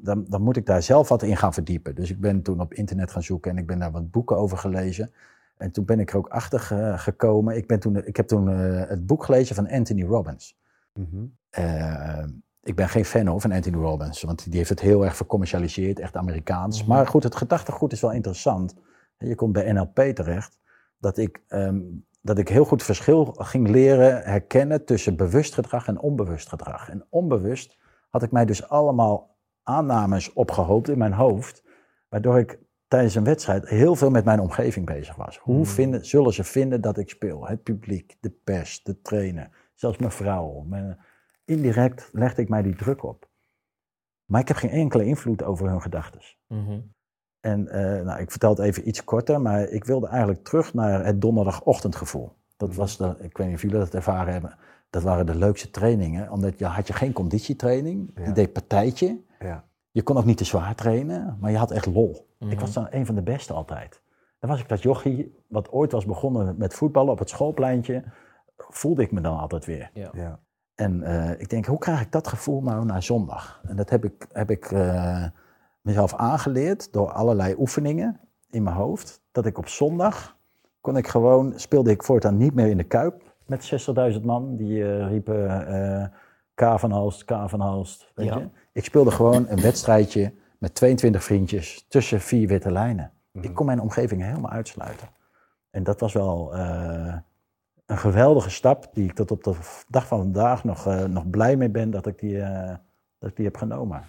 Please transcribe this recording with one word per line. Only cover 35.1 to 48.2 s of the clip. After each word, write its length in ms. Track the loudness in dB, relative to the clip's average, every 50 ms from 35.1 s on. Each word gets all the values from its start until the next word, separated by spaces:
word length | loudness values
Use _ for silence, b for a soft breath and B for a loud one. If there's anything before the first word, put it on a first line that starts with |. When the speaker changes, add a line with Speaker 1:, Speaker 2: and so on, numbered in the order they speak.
| -12
Speaker 1:
was. 220 | -14 -14 -14 -14 -12
Hoe 180 | -2 0 2
Speaker 3:
Hmm. 100 | 2 2
Speaker 1:
vinden, 400 | 0 2 0 0 0 0 -4 -4
zullen 280 | 2 4 6 6 6 4
ze 100 | 0 -4
vinden 380 | -2 0 0 0 2 0 0
dat 160 | 0 -2 -2 -2
ik 120 | -6 -8
speel? 380 | -8 -8 -8 -8 -8 -8 -8 -8
Het 160 | -8 -8 -4
publiek, 540 | -6 -6 -6 -4 -6 -8 -8 -8 _ _ _
de 100 | -12 -12 -12 _ -6
pers, 400 | -4 -4 -4 -4 -8 -12 -14 -10
de 180 | -10 -10 -10
trainer, 480 | -8 -4 -4 -2 -2 -2 -6 -8 -10 -14 b b b b b
zelfs 220 | -6 -4 -4 -2 -2
mijn 140 | -4 -4
vrouw. 520 | -4 -4 -4 -2 -2 -2 -4 -6 -10 -12 -10 -10
Mijn, 320 | -8 -8 -8 -10 -10 b b b b b b b b b _
indirect 640 | -4 -2 0 0 2 2 4 2 2 0 -2 -18 -10
legde 300 | -4 -2 -2 -2 0 -2
ik 80 | -2 -2
mij 120 | 0 0
die 140 | 0 0 -2
druk 280 | -2 -2 -4 -4 -4 -6
op. 240 | -12 -12 _ -20 _ _ _ _ _ _ _ _ _ _ _ _ _ _ _ _ _ _ _ _
Maar 160 | 0 2 2
ik 60 | 2 2
heb 100 | 0 -2
geen 120 | -2 -2
enkele 360 | 0 2 0 4 4 2 2
invloed 380 | 2 0 -2 -2 -4 -2 -2 -2
over 260 | -4 -4 -2 -2 -2
hun 120 | -2 -2
gedachtes. 560 | -4 -4 -8 -8 -8 -10 -16 -20 _ -20 _ _ _ -10
Speaker 3:
Mhm. 320 | -8 -8 -6 -6 -8 -10 -12 -14 _ _ _ _ _ _ _ _ _ _
Speaker 1:
En, 280 | -4 -2 -2 -2 -2 -2
eh, 340 | -2 -2 -2 -2 -2 -2 -4
nou, 140 | -4 -6 -6